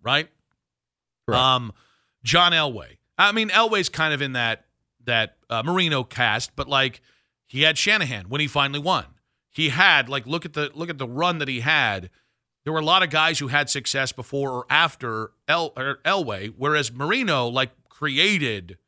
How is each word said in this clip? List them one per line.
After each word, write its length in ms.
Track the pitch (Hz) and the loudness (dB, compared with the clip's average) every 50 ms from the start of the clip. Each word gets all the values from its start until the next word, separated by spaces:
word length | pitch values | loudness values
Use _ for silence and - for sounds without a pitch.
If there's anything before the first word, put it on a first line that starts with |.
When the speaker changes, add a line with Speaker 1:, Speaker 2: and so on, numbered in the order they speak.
Speaker 1:
right? 280 | - 120 135 147 160 - _ _ _ _ _ _ _ _ _ _ _ _ _ _ _ _ _ _ _ | -4 -2 0 0 -2 -4 _ _ _ _ _ _ _ _ _ _ _ _ _ _ _ _ _ _ _
Speaker 2:
Correct. 140 | - 113 123 | 0 2 4
Speaker 1:
Um, 320 | 131 131 131 123 120 107 - _ _ _ _ _ _ _ _ _ - | 4 4 2 2 -2 -6 -14 _ _ _ _ _ _ _ _ _ -2
John 280 | 110 - 170 175 175 | 2 4 4 4 4
Elway. 460 | 170 160 151 139 117 98 65 - - _ _ _ _ | 4 2 0 0 -4 -8 -12 -16 -20 _ _ _ _
I 140 | - 190 202 | 2 4 4
mean, 180 | 214 226 220 208 | 4 2 0 2
Elway's 400 | 185 214 233 226 220 202 175 - | 4 4 4 4 2 0 0 -2
kind 240 | - 156 160 156 147 | -2 -2 0 0 0
of 80 | 139 | -2
in 120 | 143 135 127 | -2 -4 -4
that, 320 | 123 117 113 110 - _ _ _ _ _ _ _ _ 120 | -2 -2 -2 -4 -6 _ _ _ _ _ _ _ _ _
that, 320 | 123 117 113 110 - - _ _ - | -2 0 0 0 -2 -6 _ _ -6
uh, 120 | 117 113 120 | -4 -2 -2
Marino 400 | 160 180 190 180 160 147 135 120 | 0 0 0 2 2 0 -2 -2
cast, 520 | - - 123 120 110 104 120 - - _ | -4 -2 0 0 2 0 0 -4 -6 _
but, 120 | - 139 | -10 -6
like, 340 | 135 139 135 135 131 - - _ _ _ _ _ _ _ _ _ | -2 0 0 0 0 -2 -8 _ _ _ _ _ _ _ _ _
he 160 | _ - 135 | _ -2 2
had 160 | 151 156 156 | 2 2 2
Shanahan 480 | - - - 214 208 165 127 123 101 90 95 | 2 2 2 2 2 0 -2 -6 -8 -8 -6
when 120 | 131 147 | -4 -4
he 60 | 151 | -4
finally 320 | 135 - 143 139 139 143 147 | -2 0 0 -2 0 -2 -4
won. 260 | 143 180 180 123 - - _ _ _ _ _ _ _ _ | -2 -2 -2 -2 -2 -6 _ _ _ _ _ _ _ _
He 200 | - 147 160 143 | -6 -4 -2 -2
had, 400 | 127 156 190 190 160 143 127 123 | 2 4 4 6 6 4 4 0
like, 160 | 139 135 110 | -4 -6 -4
look 200 | 127 156 170 156 | -4 -6 -6 -6
at 80 | 165 - | -6 -6
the, 180 | 151 147 139 - | -4 -6 -4 -6
look 160 | 147 170 170 | -8 -10 -8
at 80 | 160 | -8
the 100 | 135 135 | -8 -8
run 300 | 117 123 143 170 180 175 156 | -8 -4 -2 0 0 0 -2
that 80 | 147 | -4
he 120 | 139 131 117 | -4 -4 -4
had. 500 | 117 151 160 147 127 110 101 92 90 90 - _ _ _ _ _ _ _ _ _ _ | 0 2 2 2 2 2 0 -2 -6 -12 -18 _ _ _ _ _ _ _ _ _ _
There 100 | 147 160 | -4 -4
were 60 | 160 | -2
a 60 | 151 | 2
lot 180 | 160 180 190 185 | 4 4 4 4
of 60 | 156 | 2
guys 300 | 147 156 156 165 160 131 | 2 2 2 2 0 -2
who 80 | 143 | -2
had 220 | 123 139 147 143 - | 0 0 0 0 0
success 420 | - 143 117 - - 135 135 - | -2 -4 -4 -4 -2 -2 -2 -4
before 400 | - - 117 - 139 139 139 135 | -4 -8 -10 -6 -4 -4 -2 -2
or 140 | 127 123 120 - | -4 -6 -2 2
after 640 | 135 156 165 156 - - 127 117 110 110 110 - _ _ _ | 2 4 4 2 0 -4 -8 -6 -6 -6 -8 -10 _ _ _
El-, 260 | - 156 170 165 147 - | 0 0 0 0 -2 -6
or 220 | 131 131 139 131 - - | -6 -6 -6 -6 -4 -2
Elway, 480 | 160 196 202 160 117 104 95 101 110 110 | 0 0 0 -2 -4 -6 -8 -8 -10 -8
whereas 340 | - 135 147 151 151 135 113 | -4 -2 0 0 0 0 -2
Marino, 560 | 120 127 143 165 226 269 254 190 151 131 123 | -6 -6 -4 -2 -2 0 0 0 0 0 0
like, 240 | 120 120 131 131 127 - _ _ _ | 0 -2 -2 -2 -2 -6 _ _ _
created 880 | _ - 151 147 131 143 180 208 208 170 143 120 107 98 87 85 90 - _ | _ -6 -6 -2 2 2 4 4 2 2 0 -2 -4 -6 -8 -12 -18 -20 _